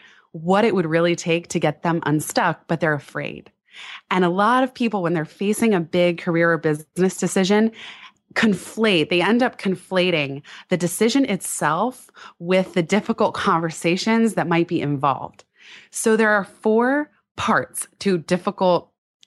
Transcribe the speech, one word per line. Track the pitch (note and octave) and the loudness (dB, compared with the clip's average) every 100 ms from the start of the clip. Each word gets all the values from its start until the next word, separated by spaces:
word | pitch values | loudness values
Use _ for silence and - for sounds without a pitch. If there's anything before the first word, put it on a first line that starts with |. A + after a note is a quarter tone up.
| - - _ | -16 -20 _
what | E3 D#3+ G3 | -10 0 2
it | A3+ G3 | 2 2
would | D#3+ | 0
really | E3 F3 E3+ | 2 2 0
take | F3 E3+ E3+ | 0 -2 -2
to | F3 | -2
get | D#3+ D3+ | -2 -2
them | F3 E3 D3+ | -2 -2 0
unstuck, | D#3 C#3+ - F#3 D3+ - | -2 0 0 0 -2 -4
but | E3 | -2
they're | E3 | 0
afraid. | D3 - D3 C#3+ - - _ _ - - - - | -2 -4 -10 -10 -12 -18 _ _ -20 -18 -20 -4
And | F#3 | 0
a | F3+ | 2
lot | F#3 G#3+ B3+ | 2 2 2
of | C4 | 0
people, | - A#3 G#3 | -2 -2 -2
when | E3+ | -2
they're | E3+ | -2
facing | D#3 - G3+ G#3 A#3 | -4 -4 -4 0 2
a | F#3+ | 0
big | D#3+ F3+ F3 E3+ | 0 2 2 0
career | F#3 E3 E3+ | -2 0 2
or | E3 | 2
business | D#3+ D3+ - - F#3 - | 0 -2 -6 -2 -2 0
decision, | F3+ G3 F#3 G#3 A3 - - - - _ _ | -2 0 2 4 2 -2 -14 -20 -20 _ _
conflate, | - A3+ F#3+ - - A3 F3+ A3+ | 0 2 0 -4 -2 0 2 2
they | F3 | 0
end | F3 A#3+ | 2 2
up | A#3+ - | 0 -2
conflating | G3+ F3+ - F#3 F3+ E3 C#3 C#3 - - - | -6 -6 -2 0 2 0 -2 -6 -14 -20 -4
the | F3 | -2
decision | E3+ - E3+ C#4 C4+ | -2 0 0 2 0
itself | F#3+ - - D#3 D#3+ A#3 - - - - _ | -2 -4 -4 -2 0 -2 -4 -18 -20 -20 _
with | E3+ F#3 F#3 | 0 0 2
the | F#3 | -2
difficult | D#3+ G3+ - A3+ G#3+ | 0 0 0 0 0
conversations | - G3+ E3+ E3 - E3+ F3+ - A3+ A3+ | 0 0 0 -2 -2 -2 0 0 2 2
that | F#3 D#3+ | 0 0
might | E3+ E3+ | 0 0
be | E3 | -2
involved. | C#3+ C#3+ C#3 C3 - - _ _ - - - | -2 0 0 -2 -6 -16 _ _ -20 -20 -16
So | - A3+ A3 | -4 0 2
there | A3 | 4
are | G#3 | 2
four | F#3 - A3 A3 B3 C#4+ D4 _ _ - | -2 -4 0 2 2 0 -4 _ _ -8
parts | - E3 - - - _ | 0 0 -2 -10 -14 _
to | G3 F3+ | -2 -2
difficult | - F3+ G3+ - F#3 E3+ - _ _ _ | -2 -4 -4 -2 2 2 -2 _ _ _